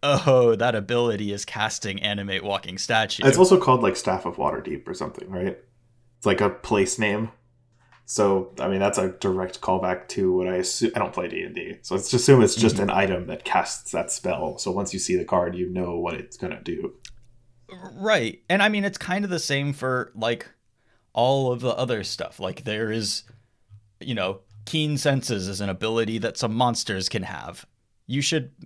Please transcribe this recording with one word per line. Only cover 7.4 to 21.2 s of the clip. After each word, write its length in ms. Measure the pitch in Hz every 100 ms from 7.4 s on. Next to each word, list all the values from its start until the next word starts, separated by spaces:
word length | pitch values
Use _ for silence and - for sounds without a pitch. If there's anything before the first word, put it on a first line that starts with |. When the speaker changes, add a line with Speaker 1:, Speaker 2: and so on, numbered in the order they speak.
| _ _ _ _ _ _
Speaker 2:
So, 480 | - - 101 95 - -
I 80 | 190
mean, 140 | 196
that's 180 | 101 -
a 140 | - -
direct 400 | 202 185 185 -
callback 480 | - 92 92 92 -
to 240 | - 92
what 160 | 92 92
I 100 | 92
assu-, 320 | 92 - 113 113
I 20 |
don't 140 | 95
play 160 | - 87
D 140 | 87
and 120 | 87
D, 220 | 76 85 87
so 120 | -
let's 180 | 95 -
assume 300 | 123 131 135
it's 140 | 104 -
just 180 | 113
Speaker 1:
Mm-hmm. 80 | -
Speaker 2:
an 80 | 98
item 360 | 95 98 90 87
that 160 | 78
casts 480 | - 90 85 - -
that 180 | 85 85
spell. 480 | - 90 76 78 -
So 140 | 98
once 200 | 95 95
you 60 | 95
see 160 | -
the 100 | 90
card, 300 | 82 92 87
you 140 | 90 90
know 260 | 92 90 85
what 180 | 85
it's 220 | 76 - -
gonna 240 | 90 73
do. 340 | - 82 - - - - - - _ _ - 185 190
Speaker 1:
Right. 480 | - 208 196 113 - -
And, 140 | 190
I 40 | 208
mean, 160 | 208
it's 140 | 202 196
kind 260 | - 190
of 60 | 202
the 80 | 175
same 340 | - 139 143
for, 380 | 139 131 127 - 104
like, 320 | 113 117 - _ _ _ _ _ _
all 400 | 113